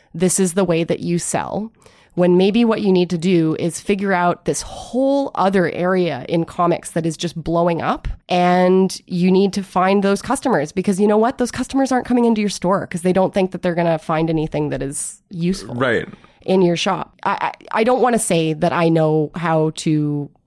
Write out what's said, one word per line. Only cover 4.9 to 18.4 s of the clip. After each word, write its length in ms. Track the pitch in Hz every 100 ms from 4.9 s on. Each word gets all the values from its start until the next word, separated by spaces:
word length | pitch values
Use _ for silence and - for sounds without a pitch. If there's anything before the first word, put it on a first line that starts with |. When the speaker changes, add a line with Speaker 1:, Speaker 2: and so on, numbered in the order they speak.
| 240 269 277 269
Speaker 1:
other 340 | - 190 190 170
area 540 | - 180 185 170 131 -
in 160 | 170
comics 460 | 165 - 175 165 -
that 140 | 170
is 120 | 165 156
just 240 | 170 165
blowing 380 | 156 170 175 165
up, 260 | 139 277 - - -
and 720 | 180 180 180 180 185 190 -
you 240 | - 180 185
need 220 | 185 196
to 100 | 196
find 380 | 190 185 190 202
those 200 | 196 196
customers, 500 | - 269 269 180 147
because 260 | 190 190 185
you 100 | 208
know 100 | 214
what? 220 | 233 -
Those 120 | 247
customers 400 | - 262 269 269
aren't 160 | 254 226
coming 160 | 247
into 160 | 233 214
your 100 | 208
store 380 | - 180 190 -
'cause 140 | 175
they 100 | 180
don't 220 | 185 185
think 180 | 202 185
that 100 | 175
they're 140 | 180
gonna 240 | 170 170 160
find 300 | - 160 165
anything 400 | 160 156 151 147
that 120 | 139
is 400 | 139 151 - - _
useful 460 | 175 175 190 101
Speaker 2:
Right. 320 | 123 127 101 - - - _
Speaker 1:
in 160 | - 190
your 160 | 175 170
shop." 360 | 196 170 - _
I, 280 | - 190 147 - -
I, 60 | -
I 20 |
don't 180 | 233 247
wanna 160 | 247 226
say 360 | - 170